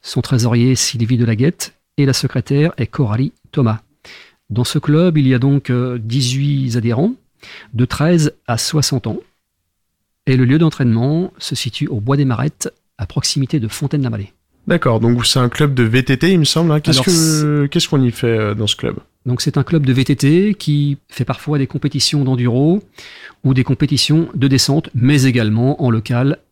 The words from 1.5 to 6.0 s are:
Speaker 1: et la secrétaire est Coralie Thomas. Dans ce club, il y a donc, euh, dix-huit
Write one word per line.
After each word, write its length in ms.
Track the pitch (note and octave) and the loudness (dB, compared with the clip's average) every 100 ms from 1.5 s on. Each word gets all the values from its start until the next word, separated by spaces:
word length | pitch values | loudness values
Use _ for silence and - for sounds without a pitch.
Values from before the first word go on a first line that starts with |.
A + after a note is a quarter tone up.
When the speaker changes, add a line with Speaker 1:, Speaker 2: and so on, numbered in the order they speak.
| - - _ _ - | -2 -14 _ _ -2
Speaker 1:
et 80 | |
la 80 | C#3 | 0
secrétaire 600 | C3 C#3+ B2 - C#3 D#3+ - | 0 -2 -4 -2 0 0 -2
est 120 | A2+ | -6
Coralie 440 | - A#2+ A2 C3+ _ _ | -2 -2 0 -4 _ _
Thomas. 280 | - A#2 G#2+ _ _ - - - _ _ | -2 0 -2 _ _ -20 -20 -20 _ _
Dans 140 | G#2+ | -4
ce 140 | B2 D#3 | -2 -2
club, 380 | - D3+ F3+ D#3 | 0 2 4 4
il 120 | C3 | 2
y 40 | |
a 60 | B2+ | 2
donc, 320 | C3+ C#3 - | 2 0 0
euh, 260 | B2 B2+ | -2 -2
dix-huit 800 | B2 | -6